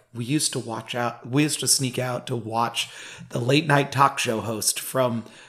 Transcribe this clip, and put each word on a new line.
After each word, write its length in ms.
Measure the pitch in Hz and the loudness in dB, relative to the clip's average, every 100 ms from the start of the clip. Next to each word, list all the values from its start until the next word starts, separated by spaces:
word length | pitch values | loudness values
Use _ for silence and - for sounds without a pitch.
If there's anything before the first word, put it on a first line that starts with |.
| _ | _
we 120 | 117 117 | -8 0
used 260 | 151 - | 0 0
to 60 | 135 | -2
watch 340 | 113 113 - | -4 -6 -6
out, 340 | 120 120 - 113 | -2 -2 -4 0
we 160 | 131 | 2
used 180 | 151 - | 2 2
to 60 | 131 | 0
sneak 300 | - 131 123 | 2 0 -2
out 300 | 127 123 - | -4 -4 -4
to 80 | 127 | -6
watch 540 | 107 113 117 - - - - - - | -2 0 0 -2 -8 -10 -16 -16 -8
the 100 | - | -2
late 260 | 120 143 160 | 2 4 6
night 260 | 143 139 | 4 4
talk 280 | 131 139 - | 4 4 4
show 220 | 120 110 | -2 -2
host 380 | 104 110 - - | -4 -2 -2 -2
from 440 | - 135 127 117 110 - | -2 0 2 0 -6 -16